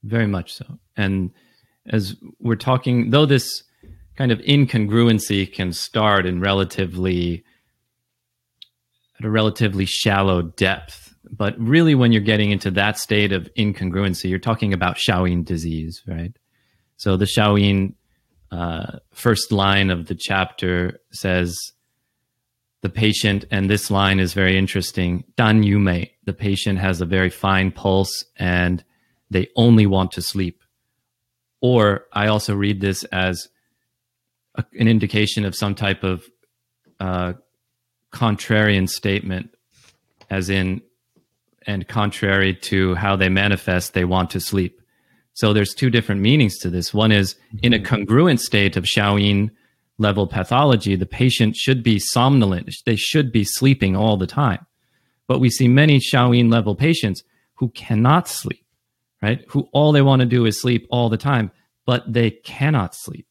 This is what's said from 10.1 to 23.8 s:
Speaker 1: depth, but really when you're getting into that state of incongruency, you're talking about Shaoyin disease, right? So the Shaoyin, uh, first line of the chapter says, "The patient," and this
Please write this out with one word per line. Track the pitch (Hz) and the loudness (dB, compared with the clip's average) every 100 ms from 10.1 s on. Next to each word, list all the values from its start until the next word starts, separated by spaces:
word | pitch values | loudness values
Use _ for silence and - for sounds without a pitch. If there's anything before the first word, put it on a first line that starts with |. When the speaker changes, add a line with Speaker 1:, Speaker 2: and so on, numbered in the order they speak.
| 98 98 90 | 2 2 0
Speaker 1:
depth, | 85 - 95 95 - - - _ - | -2 -2 -2 -2 -8 -20 -20 _ -20
but | 107 101 - | -6 -6 -4
really | 113 151 165 | 2 4 4
when | 139 120 | 4 4
you're | 113 | 4
getting | 101 107 104 | 2 0 2
into | 101 104 | 0 -2
that | 92 101 107 | 0 0 -2
state | - 104 104 | -2 0 0
of | 95 - - | -2 -6 -2
incongruency, | 104 98 92 92 98 90 92 | -2 -2 -4 -2 -2 -2 -4
you're | 92 | -4
talking | 120 110 104 | -2 -2 -2
about | 95 90 85 | -2 -2 -2
Shaoyin | - 90 90 87 | -2 0 2 0
disease, | 82 87 82 80 80 82 - | -2 -4 -4 -6 -8 -12 -12
right? | 82 85 - _ _ _ _ _ _ | -10 -10 -14 _ _ _ _ _ _
So | - 92 | -2 0
the | |
Shaoyin, | 101 - 107 101 101 98 95 - _ _ _ _ _ | 0 2 2 4 2 0 -2 -6 _ _ _ _ _
uh, | 87 85 82 - - _ | -8 -8 -8 -10 -14 _
first | - 123 107 - | -4 0 0 0
line | 104 98 98 95 | 0 2 2 2
of | 87 82 | -2 -6
the | |
chapter | 87 - 98 92 - 92 90 90 - _ | -10 -4 -2 -4 -4 -2 -2 -2 -6 _
says, | - 95 90 90 85 - _ _ _ _ _ _ _ _ _ _ _ | -8 -2 -2 -2 -6 -14 _ _ _ _ _ _ _ _ _ _ _
"The | 95 | -8
patient," | 90 107 107 110 98 - | -2 0 0 0 -2 -2
and | 101 95 | -4 0
this | 104 | -2